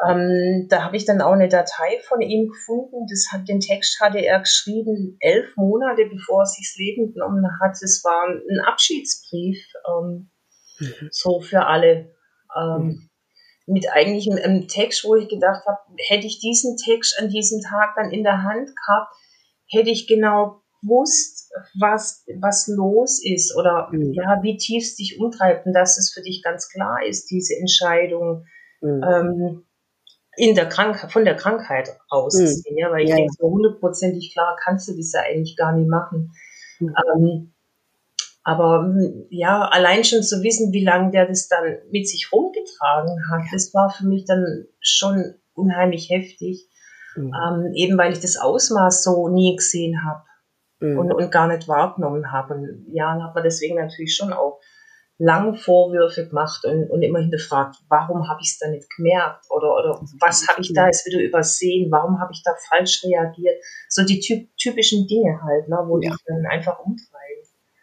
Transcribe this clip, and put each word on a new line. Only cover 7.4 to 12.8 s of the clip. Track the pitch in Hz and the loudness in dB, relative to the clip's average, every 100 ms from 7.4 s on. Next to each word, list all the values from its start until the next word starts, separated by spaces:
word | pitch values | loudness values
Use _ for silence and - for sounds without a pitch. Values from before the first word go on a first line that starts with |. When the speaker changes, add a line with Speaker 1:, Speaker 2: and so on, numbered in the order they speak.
| 185 170 | 0 0
Speaker 1:
hat. | 190 190 | -2 -2
Das | 190 - | -2 -2
war | 175 170 180 | 0 0 0
ein | 180 - 196 - | -4 -4 -2 -2
Abschiedsbrief, | - - 302 277 - - 175 180 190 - - - | 0 0 0 -4 -8 -8 -6 -4 -6 -10 -14 -6
ähm, | 170 175 175 190 _ _ _ _ _ | -4 -4 -10 -14 _ _ _ _ _
Speaker 2:
Mhm. | 139 - 151 | -12 -12 -12
Speaker 1:
so | - 180 180 | -6 -2 -2
für | 175 190 - | 0 0 2
alle. | 160 170 165 165 _ _ _ _ - | 4 4 2 -2 _ _ _ _ -6
Ähm, | 165 165 | -4 -2